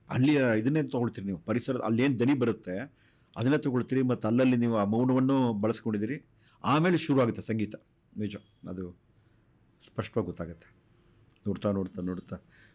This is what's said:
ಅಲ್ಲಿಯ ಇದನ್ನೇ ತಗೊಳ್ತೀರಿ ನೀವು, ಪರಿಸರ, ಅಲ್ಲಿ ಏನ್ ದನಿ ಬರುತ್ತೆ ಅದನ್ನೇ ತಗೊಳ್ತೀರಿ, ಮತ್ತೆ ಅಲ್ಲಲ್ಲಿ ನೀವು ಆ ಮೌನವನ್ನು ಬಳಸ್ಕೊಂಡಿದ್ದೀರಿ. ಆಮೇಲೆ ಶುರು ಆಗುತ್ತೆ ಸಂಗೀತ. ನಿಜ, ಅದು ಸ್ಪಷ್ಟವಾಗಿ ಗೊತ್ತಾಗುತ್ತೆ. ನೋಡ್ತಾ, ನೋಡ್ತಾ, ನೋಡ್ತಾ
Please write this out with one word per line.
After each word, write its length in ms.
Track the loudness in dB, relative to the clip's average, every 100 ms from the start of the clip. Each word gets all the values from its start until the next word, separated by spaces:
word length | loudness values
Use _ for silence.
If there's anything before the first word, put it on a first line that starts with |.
| -4
ಅಲ್ಲಿಯ 320 | 2 4 4 4 2
ಇದನ್ನೇ 260 | 2 0
ತಗೊಳ್ತೀರಿ 440 | -2 -2 -2 -4 -6
ನೀವು, 100 | -6
ಪರಿಸರ, 400 | -4 -4 -2 -4
ಅಲ್ಲಿ 260 | 0 0
ಏನ್ 160 | 2 2
ದನಿ 140 | 2
ಬರುತ್ತೆ 680 | 2 0 -2 -6 -8 -8 _ _ _ _ -4
ಅದನ್ನೇ 200 | 0 0
ತಗೊಳ್ತೀರಿ, 440 | 0 -2 0 0
ಮತ್ತೆ 260 | 0 0 0
ಅಲ್ಲಲ್ಲಿ 300 | 4 4 4
ನೀವು 200 | 2 2
ಆ 60 |
ಮೌನವನ್ನು 720 | 2 2 2 4 4 2 2
ಬಳಸ್ಕೊಂಡಿದ್ದೀರಿ. 760 | 0 -2 -2 -2 -2 -4 -6 _ _ _ _
ಆಮೇಲೆ 340 | 0 2 4 2
ಶುರು 240 | 2 2
ಆಗುತ್ತೆ 200 | 2 0
ಸಂಗೀತ. 340 | -4 -2 -2 -6 _ _ _ -8
ನಿಜ, 180 | -6 -8 -16 _ -12
ಅದು 280 | -10 -10 -14 _ _ _ _ _ _ _ _ -14
ಸ್ಪಷ್ಟವಾಗಿ 400 | -8 -6 -4 -4
ಗೊತ್ತಾಗುತ್ತೆ. 500 | -6 -12 -14 -20 _ _ _ _ _ _ _ -6
ನೋಡ್ತಾ, 240 | -4 -2
ನೋಡ್ತಾ, 300 | -2 -4 -6
ನೋಡ್ತಾ 360 | -8 -8 -10 -16 _ -20 -20